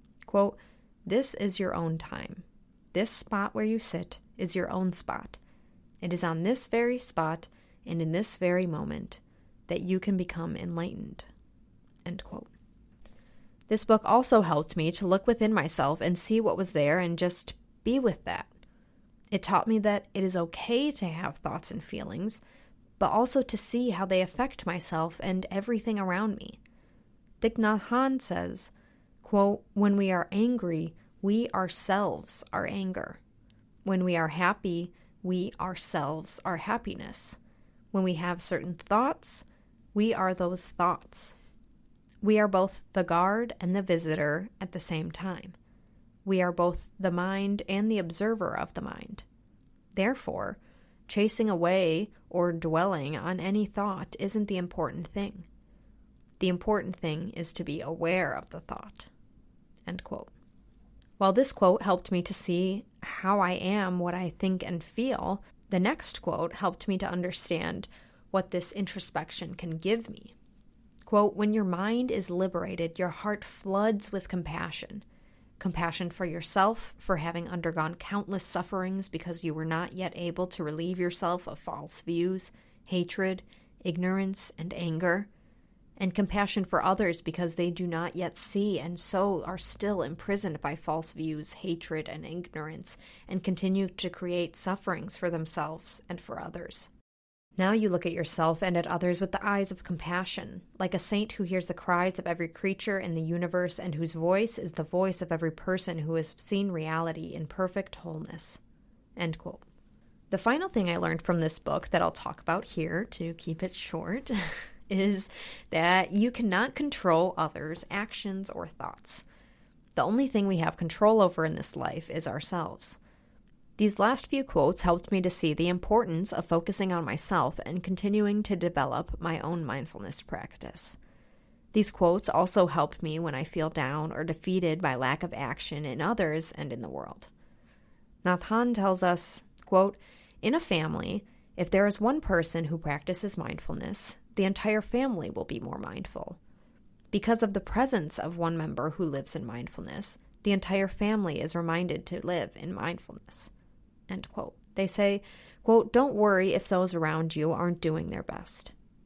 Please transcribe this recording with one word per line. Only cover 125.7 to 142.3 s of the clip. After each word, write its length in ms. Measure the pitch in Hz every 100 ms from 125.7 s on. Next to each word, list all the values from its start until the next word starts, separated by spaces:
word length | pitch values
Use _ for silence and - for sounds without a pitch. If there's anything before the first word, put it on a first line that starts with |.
| 180 - 214 226 160 190
of 140 | -
focusing 480 | - 170 170 196 190
on 140 | 175 151
myself 520 | 131 - 185 135 -
and 180 | - 175
continuing 600 | 180 185 202 208 208 208
to 120 | 214
develop 640 | 196 175 170 131 127 - -
my 220 | 170 160
own 240 | - 170
mindfulness 560 | 151 110 156 - 98 -
practice. 800 | - - - - - - - - - - - - _ - -
These 180 | 214 202
quotes 380 | - 175 185 -
also 380 | 151 180 214 180
help 360 | 156 151 -
me 160 | 160 156
when 160 | 165
I 100 | 131
feel 260 | - - 156
down 420 | 165 131 151 156
or 120 | -
defeated 580 | 160 156 - 185 175 160
by 120 | 170
lack 280 | 127 131 147
of 100 | 175
action 540 | - 131 135 - 147 147
in 160 | 127
others 500 | 160 233 170 156 160
and 180 | - 147
in 120 | 120
the 80 | 95
world. 380 | 67 - - - - - - - _ _ - - - 180
Nat 160 | 180
Hanh 320 | - 220 240
tells 280 | 226 196 180
us, 400 | 180 175 - - - -
quote, 320 | - 185 196 202 - - - -
"In 120 | 170
a 60 | 302
family, 640 | 339 170 156 156 - 202 - - _ -
if 140 | 175
there 160 | 190 202
is 120 | 202
one 200 | 214 302
person 460 | -